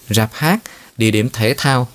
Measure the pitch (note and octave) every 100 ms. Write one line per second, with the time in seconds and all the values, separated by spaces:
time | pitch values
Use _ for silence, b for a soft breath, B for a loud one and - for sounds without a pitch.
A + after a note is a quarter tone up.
0 | - G#2 A2+ - D3+ A3 B B B -
1 | A2 G#2+ B2 A2 A2 C#3 C#3 C3 B2